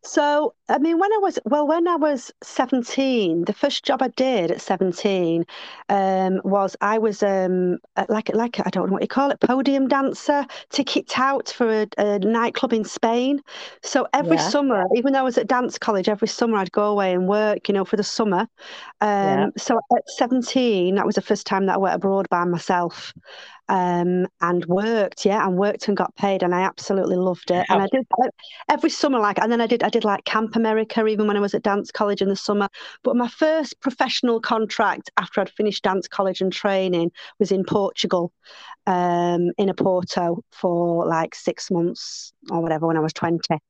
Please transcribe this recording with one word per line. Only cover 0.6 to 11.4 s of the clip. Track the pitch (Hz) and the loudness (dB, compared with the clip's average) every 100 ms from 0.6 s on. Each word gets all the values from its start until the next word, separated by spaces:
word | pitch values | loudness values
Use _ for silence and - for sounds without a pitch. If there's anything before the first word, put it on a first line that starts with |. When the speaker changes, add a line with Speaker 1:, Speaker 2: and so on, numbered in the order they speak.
| - | -2
Speaker 1:
I | 294 | 0
mean, | 311 330 | 2 2
when | 392 | 2
I | 427 | 2
was, | 381 - | 0 -2
well, | 220 285 294 | 0 0 2
when | 330 339 | 2 2
I | 330 | 2
was | 302 277 - - | 0 0 -6 -20
seventeen, | - - 254 262 240 - 269 247 185 165 | -10 -2 0 0 -2 -2 2 2 2 0
the | 170 | -2
first | 208 285 - | -2 -2 -2
job | - 262 | -2 0
I | 254 | 0
did | - 262 240 165 | 0 0 2 0
at | 180 | -4
seventeen, | - 190 190 170 208 190 170 165 170 - - - - | -2 0 0 0 0 0 2 0 -2 -8 -18 -18 -2
um, | 202 190 190 185 185 - | 0 2 2 0 0 0
was | 202 196 - | 0 0 -2
I | 202 220 | 0 2
was, | 220 202 | 0 0
um, | 208 196 185 185 180 175 _ - | 0 2 0 0 0 -2 _ -6
at, | 196 | -2
like, | 220 - | -2 0
like, | 214 240 - - | -2 -2 -2 -4
I | |
don't | 190 185 | -2 -2
know | |
what | 196 | -2
you | - | -2
call | - 277 | 0 0
it, | - | 0
podium | - 254 269 277 262 | 0 2 2 2 2
dancer, | 277 269 - - 285 262 - - | 0 0 -4 0 0 -2 -10 -8
ticket | - 262 - - | -6 -2 -4 -4
tout | - 262 277 | -2 0 0